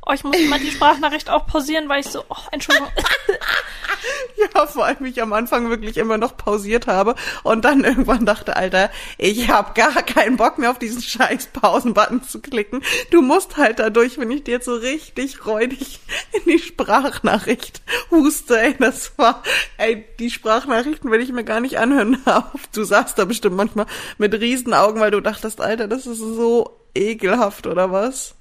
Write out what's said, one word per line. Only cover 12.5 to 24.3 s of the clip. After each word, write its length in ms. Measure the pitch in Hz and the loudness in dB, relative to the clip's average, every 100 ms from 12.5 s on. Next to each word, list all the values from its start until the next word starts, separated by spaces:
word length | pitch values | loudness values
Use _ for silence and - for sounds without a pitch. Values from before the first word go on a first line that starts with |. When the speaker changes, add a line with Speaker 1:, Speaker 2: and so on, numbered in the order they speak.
| 247 208 247 - 480 - | -6 -4 -6 -4 -6 4
Speaker 2:
Du 140 | 339 | 4
musst 340 | 254 339 - - | 6 2 0 2
halt 220 | 262 226 | 2 4
dadurch, 400 | 220 220 240 277 | 2 4 2 0
wenn 100 | 226 | -4
ich 140 | 277 | -4
dir 80 | 277 | -4
jetzt 140 | 240 240 | -4 -2
so 100 | 240 | -4
richtig 720 | 240 302 - - 269 - - | -4 -6 -8 -8 -8 -8 -4
räudig 520 | 214 247 269 269 - - - - | -2 -2 -4 -12 -14 -10 -10 -6
in 200 | 415 - | -2 2
die 80 | 330 | 2
Sprachnachricht 1200 | - - 254 233 269 - 214 196 - 247 - - - 480 - | 0 -6 2 2 2 0 0 0 0 -4 -4 -16 -6 -6 2
huste, 480 | 330 285 302 - 233 | 4 4 0 0 4
ey, 140 | 240 - | 4 4
das 400 | 240 - - - | 0 0 -12 2
war, 240 | 233 247 - - - - | 2 2 -2 -2 -4 -2
ey, 280 | 220 226 - - | -2 -2 -6 -8
die 100 | 233 | -8
Sprachnachrichten 800 | - 220 220 269 226 254 311 254 | -6 0 0 2 0 0 -6 -2
will 120 | 220 | 0
ich 100 | 254 | 0
mir 100 | 247 | -6
gar 160 | 220 220 | -4 -2
nicht 200 | 254 - | -2 0
anhören. 420 | 233 277 214 262 | 2 4 4 2
<laughs> 40 | - | 4
Auf, 420 | 196 - - - | 2 0 -12 -10
du 120 | - | -6
saßt 340 | 202 208 - - | 2 2 2 -2
da 80 | 190 | -2
bestimmt 300 | 220 208 180 | 0 -2 0
manchmal 320 | 214 214 214 - - - | -2 -2 -6 -8 -14 -2
mit 140 | 208 | 0